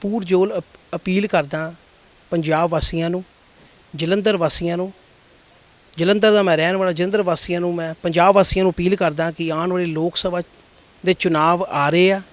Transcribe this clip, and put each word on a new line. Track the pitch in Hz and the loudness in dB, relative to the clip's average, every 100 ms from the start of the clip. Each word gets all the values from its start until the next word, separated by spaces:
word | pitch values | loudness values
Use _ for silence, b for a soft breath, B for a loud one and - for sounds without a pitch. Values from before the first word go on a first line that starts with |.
ਪੂਰਜ਼ੋਰ | 202 220 180 180 190 208 | -4 -4 0 2 2 -2
ਅਪ-, | - - _ 170 | -10 -20 _ -8
ਅਪੀਲ | - 185 202 | -2 -2 2
ਕਰਦਾ | 175 143 156 160 170 _ _ _ _ _ | 0 0 -6 -8 -10 _ _ _ _ _
ਪੰਜਾਬ | 175 156 156 170 | -4 0 0 2
ਵਾਸੀਆਂ | 160 - 165 165 | 0 -2 -2 -4
ਨੂੰ, | 180 185 _ _ _ b b _ | -4 -8 _ _ _ b b _
ਜਲੰਧਰ | 151 165 196 202 196 | -8 -2 0 2 0
ਵਾਸੀਆਂ | 160 - 170 170 | 0 -2 -4 -4
ਨੂੰ, | 185 - _ _ _ - _ _ _ _ _ - | -6 -10 _ _ _ -20 _ _ _ _ _ -4
ਜਲੰਧਰ | 170 208 214 | 0 2 4
ਦਾ | 208 | 4
ਮੈਂ | 190 156 | 4 2
ਰਹਿਣ | 165 190 | 2 0
ਵਾਲਾ, | 185 | -2
ਜਲੰਧਰ | 165 180 208 | -2 -2 0
ਵਾਸੀਆਂ | 185 160 - 175 | 0 -2 -4 -4
ਨੂੰ, | 175 175 | -2 -4
ਮੈਂ | 165 160 | -6 -6
ਪੰਜਾਬ | 175 165 180 202 | -4 2 4 6
ਵਾਸੀਆਂ | 185 190 190 | 4 2 0
ਨੂੰ | |
ਅਪੀਲ | 170 175 196 | 0 -2 0
ਕਰਦਾ | 175 151 165 | -2 -2 -4
ਕਿ | 160 165 | -4 -4
ਆਉਣ | 156 175 | -4 -2
ਵਾਲੇ | 180 175 | -2 -2
ਲੋਕ | 156 170 - | -2 -2 -2
ਸਭਾ | 190 175 170 - - _ _ _ | -4 -4 -8 -14 -20 _ _ _
ਦੇ | 180 | -2
ਚੁਣਾਵ | 180 180 160 156 175 | 0 2 2 4 2
ਆ | 185 143 143 | 0 0 2
ਰਹੇ | 165 185 | 4 4
ਆ | 196 190 | 2 -4